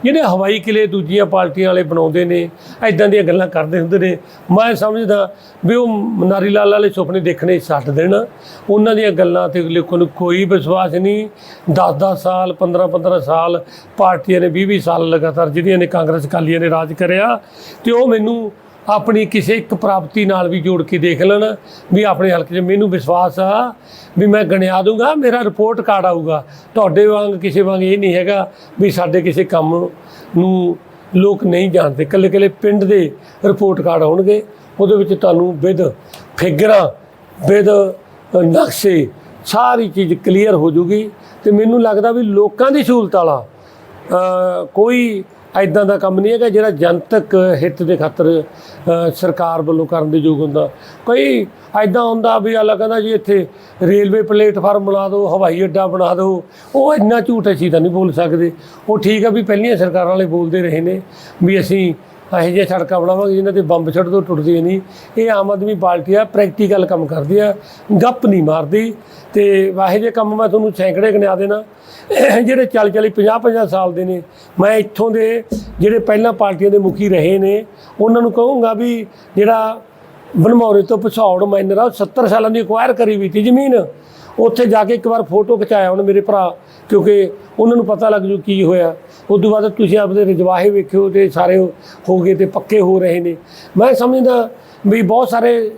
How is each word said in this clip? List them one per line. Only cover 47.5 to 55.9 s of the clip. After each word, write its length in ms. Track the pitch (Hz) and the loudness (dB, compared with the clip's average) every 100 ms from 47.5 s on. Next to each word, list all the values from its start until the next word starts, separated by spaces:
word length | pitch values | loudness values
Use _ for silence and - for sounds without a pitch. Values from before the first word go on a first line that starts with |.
| 156 | 2
ਹਿੱਤ 200 | 160 143 | -2 -2
ਦੇ 140 | 165 175 | -2 0
ਖਾਤਰ, 460 | 156 - 160 165 | -2 0 2 2
ਅਹ, 680 | 151 - - - - 170 170 | -2 -16 -20 -10 -4 0 -2
ਸਰਕਾਰ 520 | - 180 180 170 165 | -2 -4 -2 -4 -2
ਵੱਲੋਂ 240 | 156 160 160 | -2 -2 -2
ਕਰਨ 240 | 170 156 | -2 0
ਦੇ 80 | 156 | 0
ਯੋਗ 220 | 151 147 | 0 0
ਹੁੰਦਾ। 300 | 156 147 147 - - - - | -2 -2 -4 -6 -20 -12 -2
ਕੋਈ 400 | 240 277 247 196 - - 208 | 0 2 0 -4 -10 -6 -2
ਇੱਦਾਂ 220 | 214 233 | 0 0
ਹੁੰਦਾ 340 | 233 226 226 226 | -2 0 0 0
ਵੀ 180 | 208 226 | 0 0
ਅਗਲਾ 200 | 214 202 | 0 0
ਕਹਿੰਦਾ 240 | 220 226 | -2 -2
ਜੀ 100 | 220 | -2
ਇੱਥੇ 360 | 214 214 202 175 - - - | -4 0 0 0 -10 -20 -2
ਰੇਲਵੇ 400 | 175 202 202 214 | 2 2 2 0
ਪਲੇਟਫਾਰਮ 640 | 214 208 214 202 196 208 | 0 2 2 2 0 0
ਬਣਾ 240 | 196 196 196 | 0 -2 -2
ਦਿਓ, 280 | 202 202 180 | -2 -2 0
ਹਵਾਈ 280 | 185 170 | 0 0
ਅੱਡਾ 220 | 190 170 | -2 -2
ਬਣਾ 280 | 190 | -2